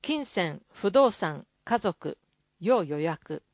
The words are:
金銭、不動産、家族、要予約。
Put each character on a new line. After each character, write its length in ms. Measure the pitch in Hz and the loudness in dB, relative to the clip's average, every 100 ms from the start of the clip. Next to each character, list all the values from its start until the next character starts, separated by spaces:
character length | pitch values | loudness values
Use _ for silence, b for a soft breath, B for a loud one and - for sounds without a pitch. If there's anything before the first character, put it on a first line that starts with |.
金 240 | - 302 | -2 -4
銭、 380 | 277 - 175 147 _ | -2 -4 -4 -4 _
不 180 | - 202 | -4 2
動 200 | 220 269 | 6 4
産、 360 | 208 165 147 - _ | 4 -4 -6 -12 _
家 160 | - 233 | -2 0
族、 380 | 208 170 - - _ _ _ _ | 0 -4 -8 -10 _ _ _ _
要 220 | 175 247 | 2 2
予 160 | 160 147 | 2 -2
約。 440 | 160 156 - 156 _ | -2 -4 -8 -12 _